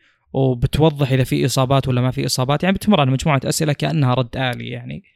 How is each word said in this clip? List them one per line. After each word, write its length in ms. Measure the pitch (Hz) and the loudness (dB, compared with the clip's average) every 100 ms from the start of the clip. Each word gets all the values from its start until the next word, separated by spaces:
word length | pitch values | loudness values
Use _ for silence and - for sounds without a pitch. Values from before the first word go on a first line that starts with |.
| _ _ _ | _ _ _
وبتوضح 800 | 131 135 120 127 - 160 143 135 | -2 0 0 0 2 2 2 0
إذا 120 | 131 | 0
في 220 | 123 143 139 | 0 0 0
إصابات 420 | 135 127 139 131 | 0 2 2 2
ولا 140 | 123 | 0
ما 100 | 127 | 0
في 140 | 139 135 | -2 -4
إصابات. 380 | - 127 147 | -2 0 0
يعني 120 | 180 190 | 0 0
بتمر 260 | - 190 | 2 4
على 100 | 135 | 4
مجموعة 300 | 135 160 139 - | 2 0 0 0
أسئلة 280 | - 156 | -2 -2
كأنها 400 | 143 147 160 131 | -2 -2 0 2
رد 240 | 123 120 - | 0 -2 -4
آلي 300 | 127 123 117 | -6 -6 -10
يعني، 360 | 120 127 151 - | -10 -12 -14 -16